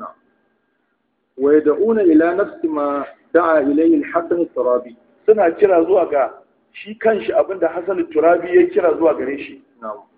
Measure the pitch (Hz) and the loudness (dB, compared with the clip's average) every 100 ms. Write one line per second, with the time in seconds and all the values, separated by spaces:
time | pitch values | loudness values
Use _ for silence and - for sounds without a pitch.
0 | 98 - _ _ _ _ _ _ _ _ | -20 -20 _ _ _ _ _ _ _ _
1 | _ _ _ - 139 151 151 - 214 220 | _ _ _ -4 2 2 2 0 0 2
2 | 185 156 165 185 160 156 165 151 143 143 | 4 4 2 0 -4 -8 -10 -6 -4 -6
3 | 135 - _ 165 170 156 139 143 165 156 | -8 -16 _ 0 2 0 0 0 2 0
4 | 135 170 170 175 165 - 123 123 123 - | -2 -4 -4 -4 -4 -4 -2 -2 -4 -20
5 | _ _ - 214 175 - 196 175 165 190 | _ _ 0 2 2 2 2 2 2 0
6 | 165 143 117 - _ _ _ - 196 220 | 0 -2 -2 -6 _ _ _ -20 -18 -4
7 | 220 208 - 151 147 190 165 170 175 185 | 0 0 0 -2 -2 -2 -4 -4 -6 -6
8 | 170 151 160 175 175 180 175 202 170 151 | -4 2 2 2 2 2 4 2 0 2
9 | 165 143 131 139 - - _ _ 110 107 | 0 0 -6 -8 -12 -20 _ _ -16 -16
10 | - | -18